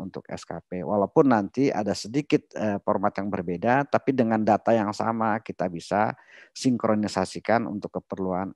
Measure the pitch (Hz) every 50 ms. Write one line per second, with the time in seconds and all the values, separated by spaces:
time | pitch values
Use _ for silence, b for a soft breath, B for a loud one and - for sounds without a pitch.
0 | 82 90 - - - - - 87 - - 80 85 - - 90 92 82 69 101 104
1 | 98 98 - 160 156 139 123 107 101 98 - - 139 139 - - 107 101 98 -
2 | - 104 117 143 151 - - 139 - _ - - 104 107 101 98 - - 107 104
3 | 95 104 - - 98 101 95 95 87 87 90 87 87 117 123 139 143 - - 113
4 | - - 135 127 120 113 113 110 110 104 104 98 - - 117 113 104 104 107 -
5 | 104 110 113 113 110 110 104 113 - - 95 - 80 92 87 82 - - - 101
6 | 107 117 131 b b b b b b b b - - 131 123 110 - 113 110 107
7 | 107 98 - 98 92 - - 87 - - 107 117 117 - 98 101 - 87 - 92
8 | - - - 92 95 95 92 87 95 95 -